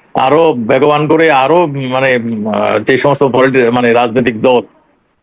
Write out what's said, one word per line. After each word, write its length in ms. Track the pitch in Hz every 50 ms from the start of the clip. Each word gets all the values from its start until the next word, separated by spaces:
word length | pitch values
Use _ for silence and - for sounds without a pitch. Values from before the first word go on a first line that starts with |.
| _ _ -
আরো 380 | - 127 131 139 160 165 160 147
বেগবান 560 | 123 113 110 131 131 143 147 147 147 151 151
করে, 220 | 156 156 165 160
আরো, 360 | 147 135 131 135 160 175 180
মানে, 480 | 156 139 139 131 127 127 131 135 135 127
আহ, 640 | 120 113 117 117 107 104 110 107 104 107 104 107 107
যে 200 | 107 - 131 127
সমস্ত 240 | - 143 139 131 143
politi-, 500 | 131 117 127 127 135 131 135 123 113 120
মানে, 200 | 123 123 120 113
রাজনৈতিক 500 | 120 123 117 110 123 117 117 113 107 -
দল 200 | 131 127 120 - - _ _ _ _ _ _ _ _ _ _